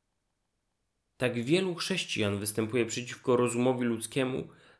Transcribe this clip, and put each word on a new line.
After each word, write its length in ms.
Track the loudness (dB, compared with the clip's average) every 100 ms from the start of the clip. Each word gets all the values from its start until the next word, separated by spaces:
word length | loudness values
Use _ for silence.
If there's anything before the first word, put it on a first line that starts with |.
| _ _ _ _ _ _ _ _ _ _ _ -2
Tak 240 | -2 0
wielu 300 | 2 2 2
chrześcijan 640 | -2 -2 -2 -2 0 0 0
występuje 480 | -2 -2 0 0 0
przeciwko 500 | -2 -8 -6 2 4
rozumowi 480 | 4 2 2 2
ludzkiemu, 640 | 0 -2 -4 -2 -2 -2 -8 -14 -20 -8